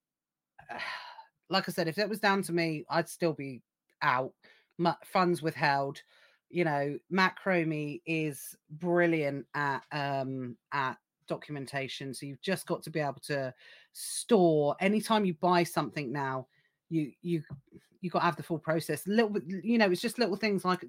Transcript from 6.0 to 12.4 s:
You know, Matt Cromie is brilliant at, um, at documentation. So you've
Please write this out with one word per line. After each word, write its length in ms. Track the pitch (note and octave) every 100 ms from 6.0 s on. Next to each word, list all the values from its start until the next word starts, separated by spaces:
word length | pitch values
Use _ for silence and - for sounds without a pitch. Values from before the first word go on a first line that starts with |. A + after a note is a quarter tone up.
| - _ _ _ _
You 160 | E3 E3
know, 320 | C#3+ C#3+ C#3+ -
Matt 260 | F#3 F#3 -
Cromie 600 | G3 F3+ D#3+ D3+ D3 D3 -
is 520 | D#3+ D#3 C3+ - - _
brilliant 760 | D3+ F3 F3 E3+ D#3+ C#3+ C#3 -
at, 300 | C#3+ C#3+ C3 -
um, 640 | D3+ C#3 C3+ C3 C3 B2 A#2 -
at 240 | C#3+ C3 A#2 _ _ -
documentation. 840 | D#3 - D3 C3 C#3 C3 - C3+
So 120 | B2+ C#3+
you've 160 | C3+